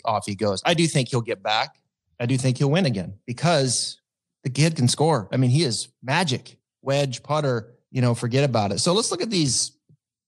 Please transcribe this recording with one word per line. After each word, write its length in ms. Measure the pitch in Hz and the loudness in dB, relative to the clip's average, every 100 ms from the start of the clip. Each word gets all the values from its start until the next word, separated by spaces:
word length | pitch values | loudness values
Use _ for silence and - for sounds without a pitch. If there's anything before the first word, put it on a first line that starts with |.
| - | -2
off 200 | 107 - | -4 -4
he 100 | 98 | -2
goes. 260 | 104 95 - | -2 0 0
I 80 | |
do 140 | 165 160 | 2 2
think 220 | 151 123 | 0 0
he'll 100 | 123 | -2
get 220 | 113 101 | -4 -6
back. 320 | 107 107 143 _ _ _ _ - | -2 -2 -2 _ _ _ _ -6
I 60 | 120 | -2
do 100 | 127 | 0
think 200 | 131 123 | 0 0
he'll 140 | 143 | 0
win 140 | 160 165 | 2 0
again 300 | 98 85 98 - | -2 -6 -12 -12
because 720 | 120 160 160 131 117 - - _ _ _ _ - | -4 0 2 0 -2 -6 -12 _ _ _ _ -6
the 40 | |
kid 280 | 127 160 160 | 0 0 2
can 100 | 120 | 0
score. 400 | - 156 143 95 | 2 2 2 0
I 40 | 131 | 0
mean, 120 | 127 | 2
he 140 | 139 | 2
is 260 | 156 104 - _ | 0 -2 -8 _
magic. 560 | 117 156 180 127 - - _ _ | -2 0 0 -2 -6 -20 _ _
Wedge, 420 | 123 139 143 120 | -2 0 0 -4
putter, 500 | - 151 143 120 - - _ | -4 -2 0 -2 -4 -20 _
you 80 | 131 | 0
know, 140 | 123 117 | 2 2
forget 280 | 120 127 143 | 0 2 2
about 260 | 117 101 | 2 0
it. 80 | 98 | 0
So 140 | 180 | 0
let's 180 | 185 247 | 2 0
look 100 | 359 | -2
at 80 | 277 | -2
these 420 | 190 143 110 - _ _ _ _ _ | 0 0 0 -4 _ _ _ _ _